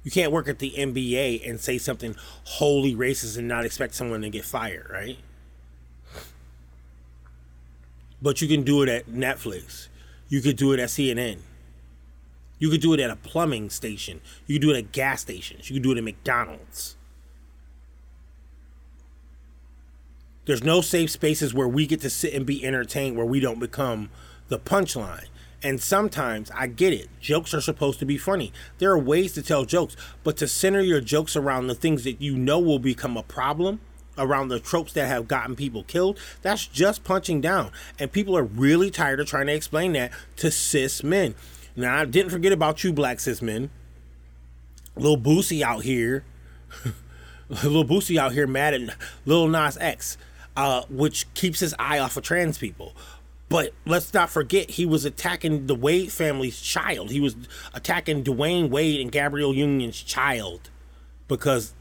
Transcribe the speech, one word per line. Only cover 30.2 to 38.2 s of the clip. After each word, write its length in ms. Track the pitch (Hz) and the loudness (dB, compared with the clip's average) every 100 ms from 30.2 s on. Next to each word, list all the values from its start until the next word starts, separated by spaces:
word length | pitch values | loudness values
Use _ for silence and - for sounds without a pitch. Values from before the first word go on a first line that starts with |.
but 140 | - - | -4 -2
to 80 | 147 | -2
center 340 | - 190 196 | 2 2 4
your 200 | 185 151 | 4 2
jokes 360 | 110 147 156 156 | 2 0 2 -2
around 300 | 139 131 127 | 0 0 -2
the 80 | |
things 300 | 117 160 151 | 0 2 2
that 160 | 127 120 | -2 -4
you 160 | 143 131 | -4 0
know 220 | 127 160 | 2 4
will 200 | 170 139 | 4 4
become 380 | 131 117 131 117 | 2 -2 -4 -6
a 60 | |
problem, 580 | - - 131 147 185 214 - - - - | -8 -4 -2 0 -2 -2 -10 -20 -16 -4
around 300 | 135 139 135 | 0 2 0
the 120 | 120 | -4
tropes 320 | - 175 156 | -2 -2 0
that 120 | 160 131 | -2 0
have 200 | 127 113 | -2 0
gotten 280 | 135 120 127 | -2 -2 -6
people 280 | 139 113 | -6 -6
killed, 340 | - 170 185 196 - - | -4 0 2 0 -12 -6
that's 240 | 185 214 - | -2 -2 -4
just 380 | - 190 214 | 2 2 2
punching 360 | - 190 - 156 | -2 -2 0 0
down. 320 | 156 190 107 - - - | 2 0 -2 -8 -18 -8
And 140 | 139 | -2
people 240 | 202 | 0